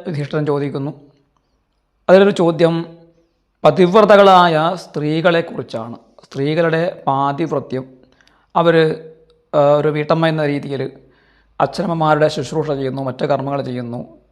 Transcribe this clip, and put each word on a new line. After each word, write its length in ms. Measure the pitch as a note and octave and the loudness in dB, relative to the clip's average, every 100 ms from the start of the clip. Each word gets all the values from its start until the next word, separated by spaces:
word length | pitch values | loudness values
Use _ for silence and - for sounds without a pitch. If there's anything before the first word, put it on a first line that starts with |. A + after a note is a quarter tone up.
| - | -8
യുധിഷ്ഠിരൻ 380 | D3 C#3+ D#3 D3 | -8 -6 -4 -2
ചോദിക്കുന്നു. 460 | C#3+ C#3+ C#3+ C#3 C#3+ _ _ _ _ _ _ _ _ _ _ - | -2 -4 -6 -8 -12 _ _ _ _ _ _ _ _ _ _ 4
അതിലൊരു 220 | F#3 G3 | 6 6
ചോദ്യം 560 | G3 E3+ E3 E3 E3 E3 - _ _ _ _ _ _ | 2 0 2 0 0 -8 -16 _ _ _ _ _ _
പതിവ്രതകളായ 1080 | D#3 D3 F3 G#3+ G#3 G3+ G3 F#3 F3 D#3 D#3+ | 0 2 4 4 6 8 8 6 4 2 -2
സ്ത്രീകളെക്കുറിച്ചാണ്. 1200 | F#3 - - D3+ D#3+ E3+ E3+ E3+ - B2 A#2 A2+ A#2 _ _ | -4 -10 -6 -4 0 0 0 -2 -10 -10 -10 -12 -16 _ _
സ്ത്രീകളുടെ 800 | - C3+ C#3+ D#3 E3+ D#3+ F3 - - | -14 -6 -4 0 0 0 -4 -4 -4
പാതിവ്രത്യം, 800 | C3+ C#3 C#3 D#3+ C#3+ - B2+ C3 - _ _ _ _ _ F#3 | -2 -2 -4 -4 -6 -6 -10 -10 -20 _ _ _ _ _ 0
അവർ, 440 | E3+ E3 D#3+ D#3+ - - _ _ - | 2 4 2 -2 -12 -20 _ _ -4
ആ, 40 | D3+ | 0
ഒരു 300 | C#3+ D3 D3+ | 2 2 0
വീട്ടമ്മ 380 | D3+ D3 D#3+ E3 | -2 -2 0 0
എന്ന 200 | D#3 D3 | -2 -4
രീതിയിൽ 440 | C#3+ C3 C3+ C3+ - _ _ _ _ _ - | -4 -6 -8 -8 -12 _ _ _ _ _ -4
അച്ഛനമ്മമാരുടെ 680 | C#3+ - F3+ E3 D#3 D3+ D3+ | -4 -4 -6 -2 0 2 0
ശുശ്രൂഷ 380 | D3+ C3 D#3+ D3 | -2 -6 -6 -4
ചെയ്യുന്നു, 360 | C#3 C3+ C3+ | -4 -6 -6
മറ്റു 240 | C3 B2 D3+ | -8 -6 -4
കർമ്മങ്ങൾ 360 | C#3 C3+ C#3 | -4 -4 -8
ചെയ്യുന്നു, 440 | B2+ B2 A#2+ A#2+ - - _ | -8 -10 -10 -12 -14 -20 _